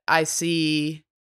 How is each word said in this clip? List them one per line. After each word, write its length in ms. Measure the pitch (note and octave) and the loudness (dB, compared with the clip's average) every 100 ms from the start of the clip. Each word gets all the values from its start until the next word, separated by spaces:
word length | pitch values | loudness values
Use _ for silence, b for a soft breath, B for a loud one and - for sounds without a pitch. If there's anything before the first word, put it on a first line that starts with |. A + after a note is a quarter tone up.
| - | 0
I 180 | D#3+ D#3+ | 2 2
see 800 | - E3+ E3 D#3 D3+ D3+ D#3 - _ _ _ | -2 -2 0 0 0 -2 -6 -16 _ _ _